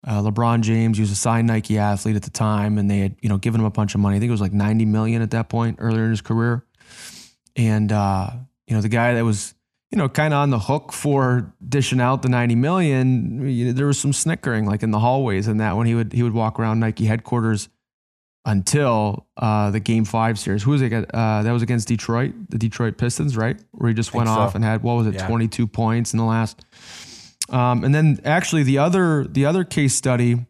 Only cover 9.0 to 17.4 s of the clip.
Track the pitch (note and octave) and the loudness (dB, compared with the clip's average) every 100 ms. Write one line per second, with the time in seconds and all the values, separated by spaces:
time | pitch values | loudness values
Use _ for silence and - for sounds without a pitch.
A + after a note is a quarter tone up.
9 | A#2+ A#2+ A#2 G#2 - - _ _ _ A3 | 2 2 2 0 -4 -14 _ _ _ -2
10 | C#3 - D3+ C#3+ C#3+ B2 G2 D3 - - | 0 0 0 2 2 0 0 -2 -4 -6
11 | D3+ C#3 B2+ B2 - - - C#3 B2 B2+ | 0 2 2 2 -2 -12 -4 -2 0 2
12 | B2 C3 C3 B2 A#2+ A#2 C#3 F#3 C#3 C3+ | 2 2 2 2 2 2 2 2 2 2
13 | C3 B2 - A2+ C#3 B2 B2 C3 C#3+ C#3 | 2 2 -2 -4 -4 -2 -2 0 0 0
14 | C#3+ C3+ D#3+ E3 - A2+ G#2 G#2 A2 G#2+ | 0 -2 -2 -2 -2 0 0 0 0 2
15 | A#2+ C3+ C3 F#2+ G2+ G#2+ A2 F#2+ A#2 A#2 | 2 2 0 0 0 0 0 0 0 0
16 | A2 B2 A#2+ A2+ A2 A2 A2+ A2 A2+ G#2+ | 0 -2 0 0 -2 -2 -2 0 0 0
17 | A2 A2+ - A#2+ | -2 -2 -2 -2